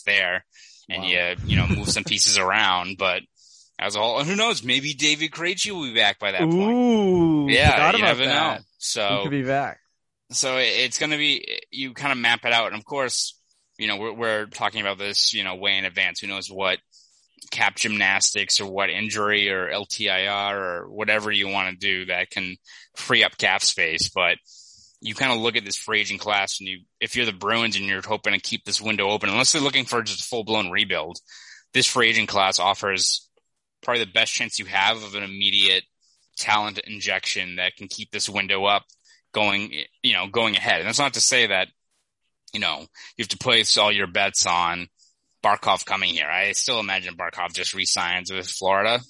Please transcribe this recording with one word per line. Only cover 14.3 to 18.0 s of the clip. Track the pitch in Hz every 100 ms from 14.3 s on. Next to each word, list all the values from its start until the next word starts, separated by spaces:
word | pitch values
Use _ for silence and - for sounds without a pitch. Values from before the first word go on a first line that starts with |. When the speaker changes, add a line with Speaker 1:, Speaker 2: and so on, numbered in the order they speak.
| 107 107
Speaker 1:
talking | - 107 110
about | 101 95
this, | 101 101 -
you | 110 95
know, | 92
way | 101 95
in | 95
advance. | 90 92 85
Who | 101
knows | 98 92
what | 95 95 92 _ - _ _ _ _ -
cap | - 104 98
gymnastics | 113 104